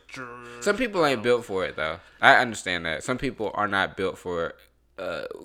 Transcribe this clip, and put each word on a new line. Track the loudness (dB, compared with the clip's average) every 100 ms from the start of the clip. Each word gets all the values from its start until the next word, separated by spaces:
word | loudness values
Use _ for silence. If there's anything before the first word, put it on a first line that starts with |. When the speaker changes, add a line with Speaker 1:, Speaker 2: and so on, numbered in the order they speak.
| -16
Speaker 1:
sit | -14
your | -14 -14 -16 -2
Speaker 2:
Some | 0 0
people | 0 2 2
ain't | 4
built | 4 2
for | 2 -2
it, | -2 -2
though. | -4 -4 -12 4
I | 8 8
understand | 4 -2 -4 -2 -2
that. | -4
Some | -4 -4
people | -4 -4 -6
are | -2 0
not | 0 0 -2
built | -4 -4
for, | -6 -4 -4 -8 _ _ _ -10
uh, | -8 -6 -8 -12